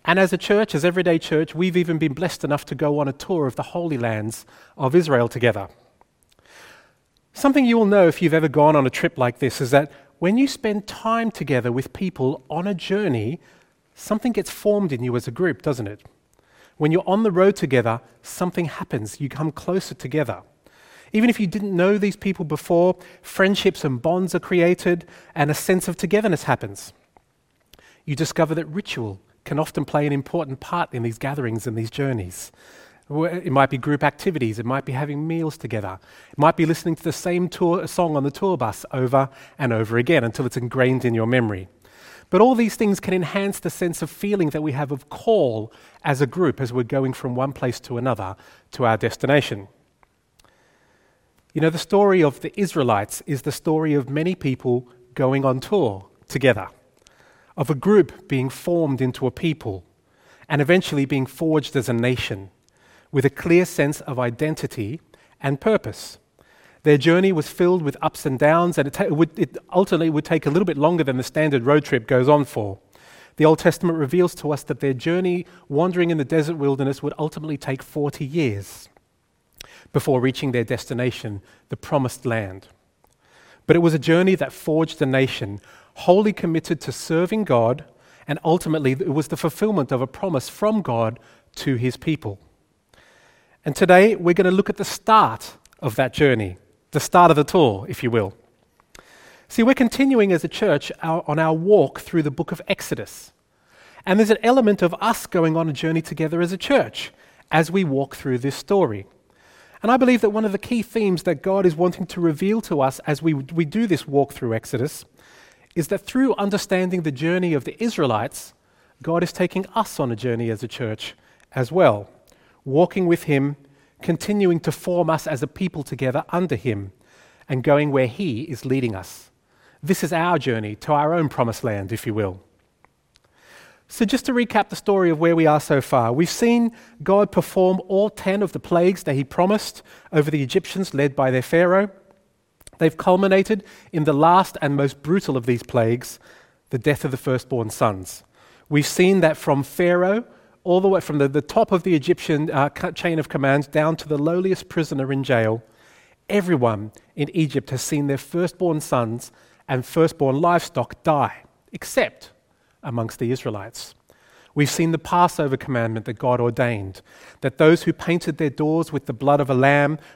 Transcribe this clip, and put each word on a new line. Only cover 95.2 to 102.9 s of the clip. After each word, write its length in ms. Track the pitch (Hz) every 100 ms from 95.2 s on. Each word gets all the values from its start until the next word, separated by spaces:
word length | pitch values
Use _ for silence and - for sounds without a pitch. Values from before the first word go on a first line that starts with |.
| 143 107 - - _ _
of 160 | 143 107
that 180 | 127
journey, 460 | - 143 117 98 90 _ _ _
the 80 | 147
start 320 | - - 175
of 40 | 151
the 80 |
tour, 440 | 143 190 135 98 -
if 140 | -
you 80 | 123
will. 240 | 117 98 - _ _ _ _ _ - - - - - _
See, 160 | -
we're 100 | 233
continuing 580 | 269 233 - 269 254 202
as 120 | 170
a 40 | 160
church 440 | - 208 147 - -
our, 220 | 165 165 -
on 140 | 151
our 160 | 160 160
walk 440 | 180 208 139 -
through 220 | - 170
the 80 | 151
book 220 | 139 165
of 100 | 170 -
Exodus. 680 | 196 -